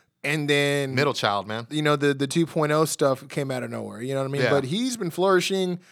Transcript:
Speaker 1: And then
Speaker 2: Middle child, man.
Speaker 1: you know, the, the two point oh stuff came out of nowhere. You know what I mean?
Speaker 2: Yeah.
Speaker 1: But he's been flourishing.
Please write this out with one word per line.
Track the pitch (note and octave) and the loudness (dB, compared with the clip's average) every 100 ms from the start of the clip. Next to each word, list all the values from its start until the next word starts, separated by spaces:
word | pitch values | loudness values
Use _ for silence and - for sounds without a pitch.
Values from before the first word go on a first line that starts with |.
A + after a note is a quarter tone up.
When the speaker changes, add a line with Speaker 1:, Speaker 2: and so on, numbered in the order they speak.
| _ _ | _ _
Speaker 1:
And | C#3+ D#3 D3 | -4 -2 2
then | C#3+ C#3+ C#3+ C#3 C3 | 2 4 2 0 0
Speaker 2:
Middle | C#3+ | 0
child, | - A2 G2+ G2 | 2 2 0 -2
man. | A2 A#2 | -6 -4
Speaker 1:
you | D3+ | -2
know, | D3+ C#3+ | 2 4
the, | C#3+ C#3 | 2 2
the | C3+ | 0
two | E3+ D#3+ | 0 0
point | E3 D3+ | 0 0
oh | D3+ D#3+ | 2 0
stuff | - C#3+ C3 C#3+ | 2 0 0 -4
came | - C3+ | -6 -4
out | B2+ | -4
of | A#2+ | -6
nowhere. | A#2 G#2+ G2+ | -8 -8 -8
You | B2+ C3+ | -6 -4
know | |
what | C3+ | -4
I | |
mean? | C#3 | 0
Speaker 2:
Yeah. | B2+ | 2
Speaker 1:
But | C#3+ | 2
he's | C3 G3 B3+ A#3 | 0 -4 -4 -4
been | F3 | -6
flourishing. | E3+ F#3+ F#3 F3 F#3+ F#3 F3 _ | 0 2 4 2 -2 -2 -4 _